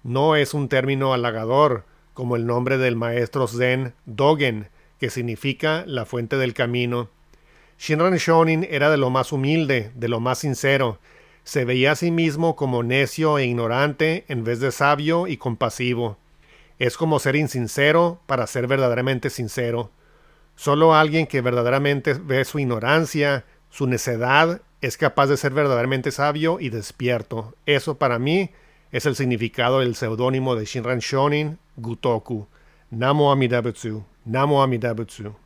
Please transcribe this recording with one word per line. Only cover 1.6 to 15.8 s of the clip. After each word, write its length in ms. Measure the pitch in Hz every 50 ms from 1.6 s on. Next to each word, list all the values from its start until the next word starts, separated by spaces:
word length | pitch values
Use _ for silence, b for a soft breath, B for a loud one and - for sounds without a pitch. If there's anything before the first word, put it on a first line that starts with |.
| 151 143 123 107 b b b b b b
como 220 | b - 127 120 123
el 100 | 117 113
nombre 320 | 120 120 123 123 127 135
del 200 | 131 131 127 117
maestro 500 | 117 117 117 117 123 117 110 - 143 131
zen 480 | 107 110 120 127 127 127 131 131 123 - _ _
Dogen, 640 | - 113 101 135 147 160 147 143 127 113 107 104 - b b b b b b
que 120 | 135 117
significa 760 | - 131 117 120 110 - - 139 131 - - 156 156 165 190
la 200 | 185 139 123 110
fuente 300 | - - 120 117 110 139
del 160 | 135 131 123
camino. 560 | 113 - 127 117 120 123 123 120 120 120 117 107 _ _ _ _ b b b b b b b b b b
Shinran 380 | - - 156 151 170 185 185
Shonin 500 | 165 - 170 165 165 165 160 160 160 180 -
era 220 | 156 139 147 151
de 60 | 156
lo 140 | 143 135 127
más 200 | 127 131 127 -
humilde, 600 | 151 135 135 139 156 165 160 135 135 120 104 107 127
de 140 | 120 117 117
lo 100 | 120 113
más 200 | 117 127 131 -
sincero. 600 | - 147 127 - - 135 139 135 135 117 98 - b b b b b b b b b
Se 200 | - - 147 127
veía 280 | 120 127 127 127 143
a 40 | 151
sí 140 | - 175 170
mismo 460 | 170 165 165 160 143 151 165 165 156
como 260 | - 143 131 127 120
necio 560 | 120 117 127 135 139 127 - - 156 156 147 143
e 60 | 135
ignorante 800 | 123 120 120 117 113 117 131 143 151 143 - 156 160 160 196 -
en 160 | - 147 120
vez 160 | 110 113 120 113
de 140 | 131 135
sabio 560 | - - 143 143 147 139 147 156 165 170 180 190
y 80 | 147
compasivo. 800 | - - 127 117 - 123 113 - -